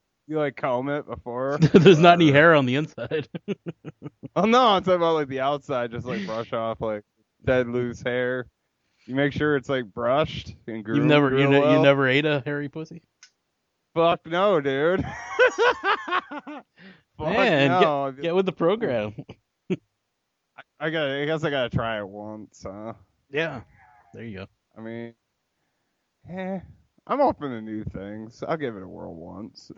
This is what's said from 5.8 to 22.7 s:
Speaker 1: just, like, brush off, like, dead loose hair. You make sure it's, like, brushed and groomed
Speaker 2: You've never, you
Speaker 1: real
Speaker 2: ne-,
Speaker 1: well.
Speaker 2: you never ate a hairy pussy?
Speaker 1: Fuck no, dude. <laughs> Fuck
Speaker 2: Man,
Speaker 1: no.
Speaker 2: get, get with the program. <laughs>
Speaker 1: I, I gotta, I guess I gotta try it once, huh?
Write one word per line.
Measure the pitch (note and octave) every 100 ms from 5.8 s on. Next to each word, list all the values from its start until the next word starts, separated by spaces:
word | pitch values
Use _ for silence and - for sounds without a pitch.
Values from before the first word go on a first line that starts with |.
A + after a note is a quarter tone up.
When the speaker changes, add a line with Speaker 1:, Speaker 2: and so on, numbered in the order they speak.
| A#2+
Speaker 1:
just, | A#2+ A#2
like, | B2+ F#3+
brush | A2 A#2
off, | A#2 A2+ A2+
like, | A2+ G#2+ - _ _ _
dead | - B2+ A#2+
loose | A#2+ B2 A#2
hair. | B2+ B2 B2 B2+ A#2+ _ _ _ _ _ -
You | C3
make | C#3+
sure | - D3+ C#3+
it's, | B2
like, | C3 A2
brushed | A#2+ A#2+ C#3 D#3 - - - -
and | A2+ G#2
groomed | C#3+
Speaker 2:
You've | D3
never, | D3 C#3
you | C3+
Speaker 1:
real | C#3
Speaker 2:
ne-, | C#3
Speaker 1:
well. | C#3+
Speaker 2:
you | -
never | C#3 C#3 C3+
ate | C3 D#3
a | D3 D3
hairy | C#3+ C#3+
pussy? | D#3+ D#3+ E3+ _ _ - _ _ _ _ _ _ E3
Speaker 1:
Fuck | E3 F3 E3
no, | E3+ G3+ F3
dude. | C#3 C3+ D#3 F#3+
<laughs> | - - - - B4 - A#4 A#4+ G4 G#4 - F4+ - C#4 -
Fuck | D4 - _ F#3+ - _ -
Speaker 2:
Man, | D#3 G#3+ B3+ D3+ C#3 F3+
Speaker 1:
no. | E3+ C#3+ C#3
Speaker 2:
get, | C3
get | E3 F3
with | F#3
the |
program. | - E3 A3 G#3 A#2+ G#2+ G#2+ - -
<laughs> | _ _ -
Speaker 1:
I, | F#3 _ _ _ _ _ _ _ - - -
I | D#3
gotta, | D#3+ C#3+ C#3
I | D3
guess | D#3+
I | D#3+
gotta | C#3 A#2
try | B2+ A2+ G#2+
it | G2+
once, | G#2 G#2+ G#2+ G2+ -
huh? | G#2